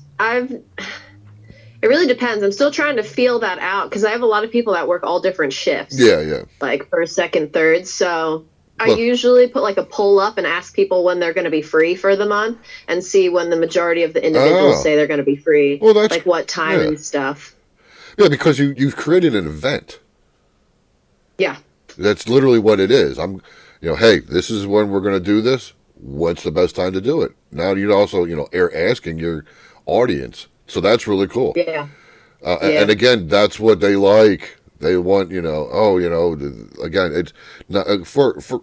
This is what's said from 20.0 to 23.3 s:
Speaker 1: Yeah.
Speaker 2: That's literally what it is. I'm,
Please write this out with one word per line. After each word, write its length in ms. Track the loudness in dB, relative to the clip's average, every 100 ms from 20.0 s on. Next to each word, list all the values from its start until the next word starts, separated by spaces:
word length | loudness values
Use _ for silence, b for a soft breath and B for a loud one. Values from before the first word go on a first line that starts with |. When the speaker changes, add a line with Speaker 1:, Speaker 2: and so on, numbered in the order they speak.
| _ _ _ _ _ _ _ _ _ _ _ _ _ -4
Speaker 1:
Yeah. 180 | -4 -6 _ _ -20 -4
Speaker 2:
That's 300 | -2 -2 2
literally 300 | 2 4 4
what 180 | 4 4
it 100 | 4
is. 260 | 2 2 -2
I'm, 160 | -8